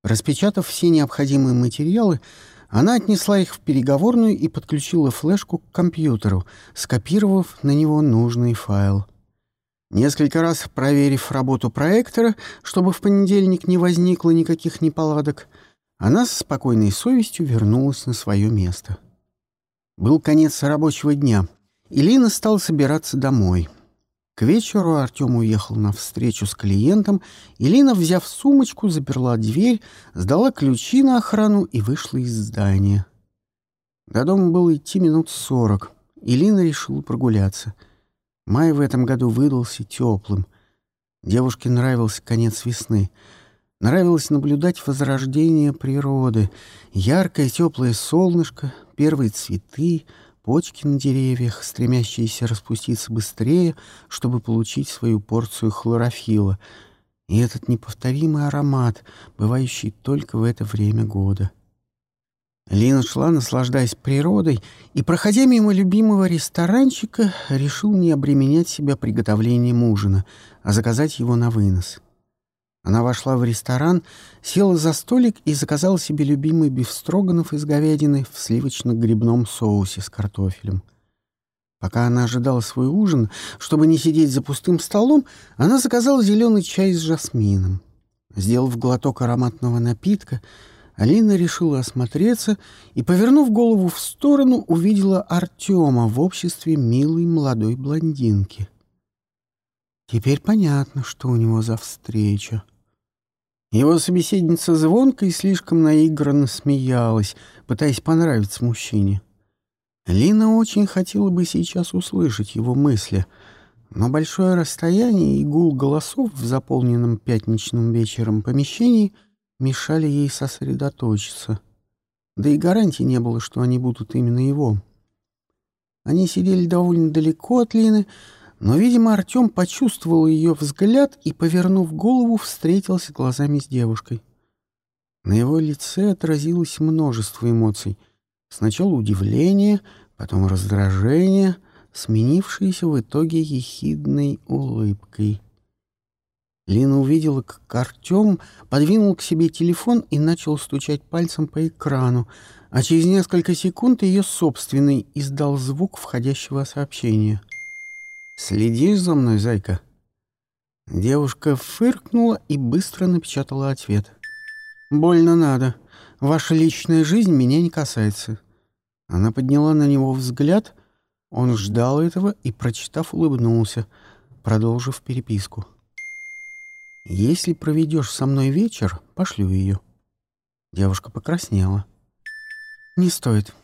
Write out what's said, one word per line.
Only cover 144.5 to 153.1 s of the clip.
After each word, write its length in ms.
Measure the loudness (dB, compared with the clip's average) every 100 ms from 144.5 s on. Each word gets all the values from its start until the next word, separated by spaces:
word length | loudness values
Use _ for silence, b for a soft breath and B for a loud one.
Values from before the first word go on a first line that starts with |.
| -6 -4 -4 -4 -4 _ -4 -4 -4 _ _ _ _ _ _ _ _ _ _ _ _ -2
Лина 340 | 0 2 2
увидела, 440 | 2 2 0 -2
как 320 | -6 -20 _ -6
Артем 640 | -6 -10 -2 2 2 0 B B -4
подвинул 460 | 0 2 4 2 0
к 60 |
себе 280 | -2 0 0
телефон 540 | 0 -2 0 0 -2 0
и 80 | 0
начал 380 | 0 -2 -4 -6
стучать 440 | -4 -8 -4 -6
пальцем 440 | _ -4 -4 -4 -6
по 180 | -4 -4
экрану, 600 | -4 -4 0 0 0 -4 B B B B
а 100 | -4
через 240 | 2 2
несколько 480 | 4